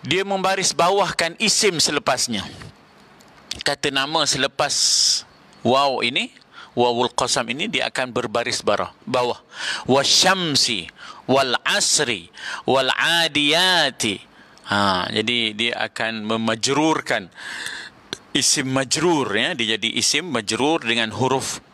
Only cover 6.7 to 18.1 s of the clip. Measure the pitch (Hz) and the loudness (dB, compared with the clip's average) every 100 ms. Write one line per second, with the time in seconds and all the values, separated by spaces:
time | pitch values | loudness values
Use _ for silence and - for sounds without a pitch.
6.7 | - 120 120 123 - 127 - 117 127 202 | 0 2 4 0 0 0 0 -2 -4 -4
7.7 | 139 120 - 127 120 117 110 117 113 107 | -2 -2 -4 -4 -4 -2 -2 -2 -2 -2
8.7 | 101 90 - - 123 123 - _ - - | -2 -2 -8 -4 -2 0 -4 _ -12 -8
9.7 | - - 131 135 - 185 190 170 131 - | -6 2 2 4 4 4 2 0 0 0
10.7 | 110 80 - - - - 131 131 113 147 | -2 -6 -16 -20 -14 2 2 4 0 0
11.7 | 196 - - 131 104 85 - - - - | 0 0 0 0 -2 -8 -16 -12 -8 0
12.7 | 131 131 - 143 170 165 147 147 156 185 | 2 2 0 2 2 2 2 2 4 4
13.7 | 175 143 - 113 95 - - - - - | 4 2 0 -4 -4 -10 -20 -20 -20 -2
14.7 | 101 101 92 90 107 110 120 110 104 117 | 0 2 0 -2 -2 0 0 -2 -2 -2
15.7 | - 113 - 113 113 107 110 113 113 120 | -2 -6 -4 -4 -4 -4 -2 -2 -2 0
16.7 | 139 156 151 - 120 90 - - - - | 2 2 0 -2 -4 -4 -16 -14 -10 -10
17.7 | - - - - | -12 -16 -20 -16